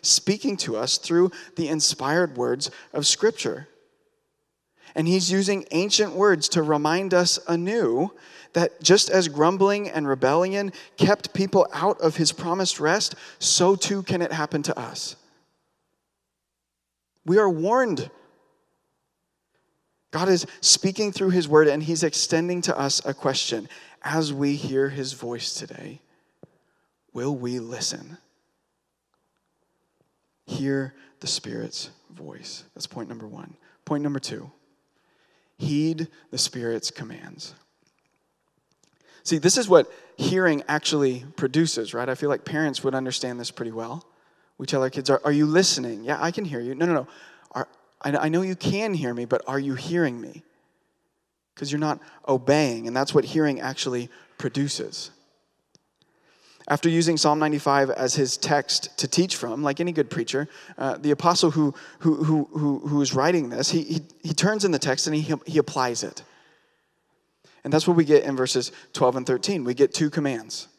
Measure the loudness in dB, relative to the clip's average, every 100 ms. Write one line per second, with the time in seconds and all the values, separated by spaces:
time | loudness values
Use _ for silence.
0 | 0 2 2 -2 -2 -4 -4 -4 -2 -4
1 | 2 4 4 0 -12 -6 -2 0 0 0
2 | 0 2 0 0 -2 -2 -6 -10 -10 -2
3 | 0 2 0 0 -4 -6 -10 _ _ _
4 | _ _ _ _ _ _ _ _ -8 -2
5 | 2 2 2 2 2 -2 -2 -2 2 2
6 | 2 4 4 4 2 0 2 2 2 0
7 | 2 2 4 0 0 -2 0 0 0 0
8 | -2 -6 -20 -20 -4 0 0 2 4 6
9 | 6 2 2 4 4 4 2 2 -2 -4
10 | -2 2 2 2 2 -2 -4 -8 -12 2
11 | 2 2 0 -4 2 4 2 0 -2 2
12 | 0 2 0 -2 -4 -2 -2 0 0 0
13 | 0 -6 -18 -6 0 4 4 4 0 -2
14 | -2 -2 -2 -4 -4 -4 -4 -6 -8 -10
15 | -12 -12 _ _ _ _ _ _ _ _
16 | _ _ _ _ _ _ _ _ _ _
17 | _ _ 2 4 4 2 2 2 2 0
18 | -6 -14 _ _ _ _ _ _ _ _
19 | _ _ _ _ _ _ _ _ _ _
20 | _ 0 4 2 0 -2 2 4 2 -2
21 | -2 0 2 2 6 6 6 4 0 0
22 | 0 0 0 0 0 -2 -2 -2 -2 -2
23 | -4 -4 -2 -2 -2 -4 -8 -16 -20 -14
24 | -6 -2 -2 -2 -2 -2 -2 -2 -2 -2
25 | -8 -8 -10 -8 -8 -8 -10 -14 -16 -18
26 | _ _ _ _ -20 _ _ _ _ _
27 | _ -8 -6 -4 -6 -6 -8 -8 -8 -8
28 | -14 -20 _ _ _ _ _ _ _ _
29 | _ _ _ _ _ _ _ _ _ _
30 | _ _ _ _ -10 -6 -2 -2 -4 -12
31 | _ _ -8 -8 -8 -10 -10 -10 -14 -16
32 | _ -20 -20 -18 -18 -18 -20 -16 -14 -12
33 | -12 -14 -16 -16 -18 -20 _ _ -6 -4
34 | -4 -6 -8 -12 -14 _ _ _ _ _
35 | _ _ _ _ _ -8 -2 0 0 -2
36 | -6 _ _ -4 -4 -4 -4 -4 -6 -10
37 | -14 -14 -18 -18 -20 -20 _ _ _ _
38 | _ _ _ _ _ _ _ _ _ _
39 | _ _ -4 2 2 2 6 6 6 -2
40 | -16 -6 -2 2 4 2 0 -2 0 2
41 | 2 0 -8 -4 0 2 2 0 -6 -4
42 | -4 -2 -2 -2 -4 -2 -2 -2 -4 -2
43 | -4 -6 -6 -8 -10 -8 -8 -8 -10 -12
44 | -16 _ _ _ _ -14 -4 0 0 0
45 | 0 2 4 2 4 4 4 0 -4 -8
46 | -6 -4 -4 -4 -6 -6 -6 -2 0 0
47 | -2 -12 -20 -20 -12 -10 -10 _ _ -10
48 | -4 -2 0 0 -2 -4 -2 -2 -2 -2
49 | -4 -6 -2 -2 -2 -4 -4 -6 -2 0
50 | 0 -2 -12 -18 -20 _ _ _ _ _
51 | _ _ _ _ _ -12 -6 -2 -2 -4
52 | -10 -8 -2 0 2 2 2 -2 -4 -2
53 | 0 2 2 2 0 0 -6 -6 -6 -6
54 | -8 -14 _ -10 -6 -2 -4 -4 -10 -12
55 | -16 _ _ _ _ _ _ _ _ _
56 | _ _ _ _ _ _ -4 0 2 4
57 | 4 4 4 4 2 2 2 4 4 2
58 | 0 0 0 -2 0 0 0 -4 -4 -6
59 | -2 0 0 -2 -6 -2 -2 0 -2 -2
60 | -2 -4 -4 -4 -6 -10 -18 -6 -6 -2
61 | 0 2 2 4 2 2 0 -2 -12 -2
62 | 0 2 2 0 0 -2 -2 -2 -2 0
63 | 0 2 2 0 -2 -4 -2 -2 -2 -6
64 | -8 _ -8 0 0 2 0 0 0 -2
65 | -2 -2 -2 -4 0 0 0 0 -2 -2
66 | -8 -12 -20 _ _ _ _ _ _ _
67 | _ _ _ _ _ _ -2 2 4 4
68 | 6 6 6 0 0 0 -4 -8 -12 0
69 | 2 2 0 -2 0 -2 -2 2 2 4
70 | -2 0 -2 -4 -8 -14 -14